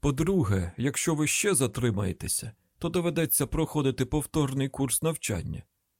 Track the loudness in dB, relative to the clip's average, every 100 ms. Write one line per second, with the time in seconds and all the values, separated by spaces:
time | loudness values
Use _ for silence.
0 | 0 2 2 2 4 2 0 -2 -2 0
1 | 0 2 2 2 2 2 0 2 0 0
2 | -2 -4 -4 -4 -6 -16 _ _ -2 0
3 | 0 0 0 0 0 0 0 2 0 0
4 | 0 0 -2 0 0 0 -2 0 0 0
5 | -2 -2 -4 -4 -4 -8 -10 _ _ _